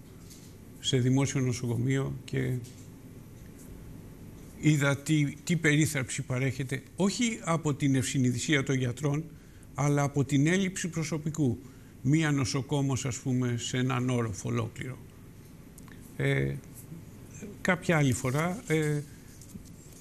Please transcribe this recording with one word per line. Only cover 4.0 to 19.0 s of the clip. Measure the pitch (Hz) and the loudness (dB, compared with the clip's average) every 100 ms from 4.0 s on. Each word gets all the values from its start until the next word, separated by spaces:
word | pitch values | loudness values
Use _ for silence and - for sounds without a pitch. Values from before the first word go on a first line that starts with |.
| - - - - - - | -16 -16 -16 -16 -16 0
είδα | 151 151 143 139 | 4 4 4 2
τι, | - 156 143 - | 2 4 2 0
τι | - 165 | 0 2
περίθαλψη | 151 147 151 139 123 - | 6 6 4 2 -2 -4
παρέχεται, | - 127 135 - 131 - - - | -2 0 0 -2 -4 -6 -6 0
όχι | 196 196 233 220 | 2 2 0 0
από | - 165 151 | 0 0 0
την | 139 143 135 | 2 4 4
ευσυνειδησία | - 139 123 120 - 143 | 2 2 2 2 2 2
των | 131 131 | 4 0
γιατρών, | 127 120 151 143 165 - - - - - | 0 0 0 0 -4 -12 -20 -20 -10 0
αλλά | 147 143 | 2 4
από | 139 143 | 2 2
την | 135 139 151 | 4 4 6
έλλειψη | 185 190 190 180 | 4 2 -2 -4
προσωπικού. | 165 156 160 156 147 135 120 - - - - | -4 -2 -2 -2 0 2 0 -6 -18 -20 -2
Μία | 127 156 156 | 4 6 6
νοσοκόμος, | 139 127 139 117 143 139 123 131 | 4 2 0 0 2 2 0 -2
ας | - | -2
πούμε, | 135 127 123 120 | 0 2 2 0
σε | - 131 | 0 0
έναν | 127 127 127 | 2 2 2
όροφο | 123 113 95 120 | 2 0 -2 -2
ολόκληρο. | 120 107 - 127 - - - - - - - - - - - - - | 0 -2 -4 -10 -10 -14 -18 -18 -18 -18 -18 -18 -18 -16 -16 -10 -2
Ε, | 139 139 135 139 - - - - - - - - - - | 0 2 0 -2 -10 -16 -16 -16 -16 -16 -16 -14 -14 -4
κάποια | - 175 - 156 | 0 2 4 4
άλλη | 143 | 6
φορά, | 120 127 139 170 202 - | 4 0 0 0 -2 0
ε, | 156 151 147 | 2 2 0